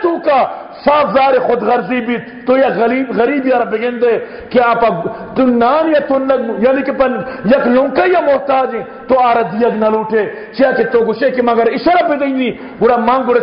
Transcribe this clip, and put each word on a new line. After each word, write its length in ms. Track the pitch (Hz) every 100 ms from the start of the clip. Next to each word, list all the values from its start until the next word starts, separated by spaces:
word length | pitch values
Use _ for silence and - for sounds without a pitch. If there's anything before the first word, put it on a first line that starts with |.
تو 140 | 349 330 311
کا 140 | 269 196 - - -
صاف 220 | 277 294 285
ظاہر 260 | 269 269 254 254
خود 160 | 233
غرضی 360 | 214 240 180 247 226
بھی، 100 | 233 - - -
تو 120 | 269
یہ 120 | 262 180
غریب، 320 | 233 254 254 202
غریب 280 | 240 285 262
یار 180 | 247 202
بگن 240 | 220 240 240
دے 160 | 240 196 - - -
کہ 100 | 247
آپ 220 | 233 226 226
اب 100 | 170 185 - - -
تو 100 | 262
نان 440 | 233 240 302 320
یا 80 | 294 277
تو 120 | 269
نگ، 440 | 269 262 226 196
یعنی 180 | 240 269 277
کہ 40 | 262
پن 200 | 254 233 - - 202
یک 160 | 269 240
لونکا 360 | 254 277 349 359
یا 120 | 349 294
محتاج 440 | 269 277 262 247 226
ہیں، 80 | - - -
تو 120 | 262
آ 140 | 247
رہا 180 | 233 190
دیگ 240 | 208 233 214
نہ 60 | 214 220
لوٹے، 300 | 214 214 185 - - -
کیا 160 | 262 233
کہ 60 | 220
تو 80 | 233 214
گوشے 240 | 220 269
کہ 100 | 247
مگر 260 | 233 226 233 -
اشارہ 320 | 330 359 339
پہ 80 | 285
دیں 100 | 277 262
گی، 120 | 247 - - -
گوڑا 180 | 226 240 226
مانگ 160 | 262 240
گوڑا 120 | 240